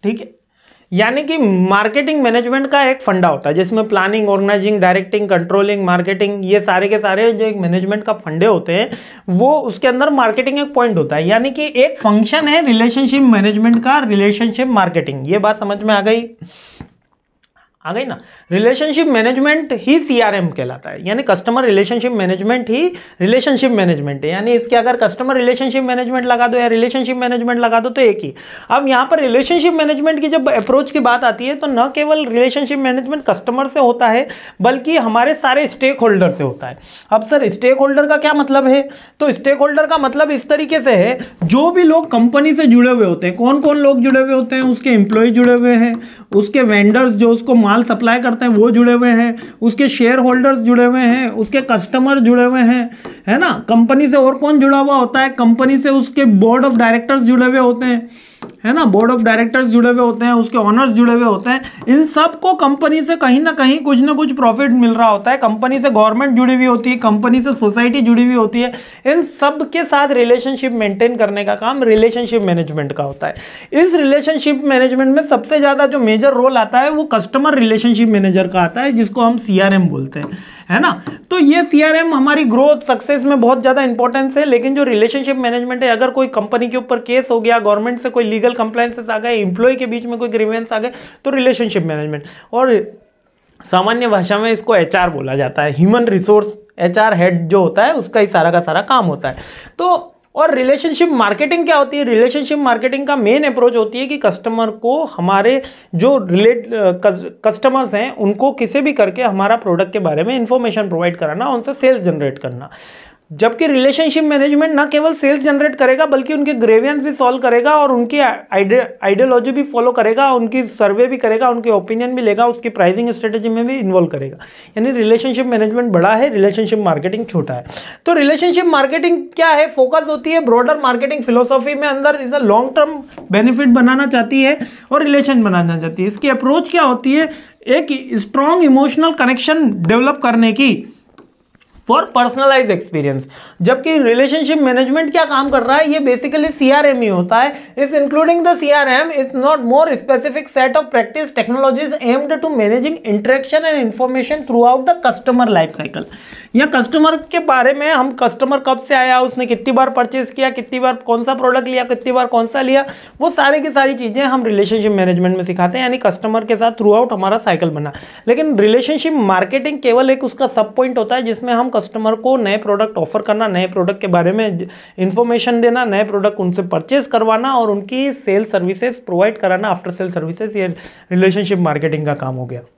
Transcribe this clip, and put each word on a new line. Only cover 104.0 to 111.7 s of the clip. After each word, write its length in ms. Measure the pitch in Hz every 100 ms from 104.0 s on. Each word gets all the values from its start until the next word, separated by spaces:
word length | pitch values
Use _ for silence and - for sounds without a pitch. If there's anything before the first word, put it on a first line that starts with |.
| 269
कि 100 | 285
customer 540 | 220 180 233 226 226
को 340 | 214 233 277
हमारे 580 | 320 - 180 196 202 262 262 - _
जो 320 | 175 226 277 185
रिलेट-, 440 | 175 214 247 214
अ, 160 | 226 196
कस-, 340 | 180 208 180 180 -
customers 500 | 220 214 269 262 247
हैं 220 | 202 247 -
उनको 360 | 202 202 269
किसी 280 | 269 233 277
भी 120 | 277
करके 300 | 277 202 185
हमारा 340 | 247 190 196 233
product 360 | 220 175 185
के 60 | 208
बारे 260 | 165 151
में 120 | 185 262
information 520 | 226 254 233 202 202
provide 280 | 170 175 175
कराना, 300 | 156 160 254
उनसे 280 | 254 233